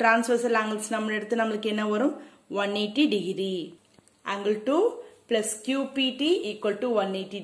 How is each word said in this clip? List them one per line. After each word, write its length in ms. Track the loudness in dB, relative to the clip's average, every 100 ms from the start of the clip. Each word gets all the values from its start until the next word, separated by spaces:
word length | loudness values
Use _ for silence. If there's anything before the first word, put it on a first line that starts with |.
transversal 560 | 4 4 4 2 2 2
angles 320 | 0 -2 -2 -4
நம்ம 180 | -2 -4
எடுத்து 240 | -2 0
நம்மளுக்கு 300 | 0 0 -2
என்ன 100 | 0 0
வரும்? 220 | 2 0 -2 -10 -20 -8 -2
one 120 | -2 0
eighty 240 | 0 2 2
degree. 400 | 2 0 -2 -2 -4 -6 -14 _ _ _ _ -8
Angle 260 | -4 -2 0 2
two 140 | 2 2 0 -10 -18 -2
plus 200 | -2 0 -4 -2
கியூ 120 | -2 -2 0
பி 80 | -2 0
டி 100 | 2 2 0
equal 240 | -4 -2 -2
to 60 | 0 0
one 120 | 0 -2
eighty 200 | -6 -8